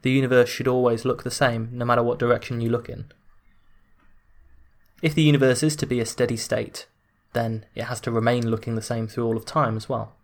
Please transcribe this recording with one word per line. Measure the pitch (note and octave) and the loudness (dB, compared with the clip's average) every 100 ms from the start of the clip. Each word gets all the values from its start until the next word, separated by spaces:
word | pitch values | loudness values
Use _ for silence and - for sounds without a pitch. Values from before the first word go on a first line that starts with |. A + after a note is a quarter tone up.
the | C3 | 2
universe | C3+ B2+ B2 B2 | 2 4 4 4
should | - C3 | 2 0
always | B2+ B2 A#2 | 2 2 2
look | B2+ A#2+ | -2 -4
the | B2 | -6
same | - C3+ A#2 A2+ | 0 0 0 -6
no | B2 | -4
matter | A#2+ A#2+ | 2 2
what | A#2 A#2+ | 2 0
direction | A#2+ A#2 - A#2 | 2 2 0 -4
you | A2+ | 0
look | A#2 - | -2 -4
in. | - - _ - - _ _ _ - _ _ - - _ - _ - - _ _ _ | -14 -14 _ -20 -20 _ _ _ -20 _ _ -20 -20 _ -20 _ -20 -20 _ _ _
If | D#3+ | -2
the | D3 | 4
universe | D3+ C#3+ C3 B2 | 4 6 4 4
is | D#3 D3+ | 0 -2
to | B2+ | -2
be | B2 | -2
a | A#2 | -2
steady | - A#2+ A2+ | -2 -2 -2
state, | - A#2+ A2 - - _ _ _ _ | -4 -4 -6 -12 -20 _ _ _ _
then | A#2 A#2 A2 - - | -4 -4 -6 -10 -12
it | |
has | A#2 B2 | -8 -6
to | - | -2
remain | A#2 A#2 B2 A#2 | 0 2 2 0
looking | A2 A#2+ A2+ | -4 -4 -6
the | |
same | - A#2 A2 | -4 -6 -4
through | - A#2 | -4 -2
all | A2+ | -2
of | - | -2
time | D#3+ B2+ A2 | -2 0 -2
as | - | -4
well. | B2 A2 _ | -6 -6 _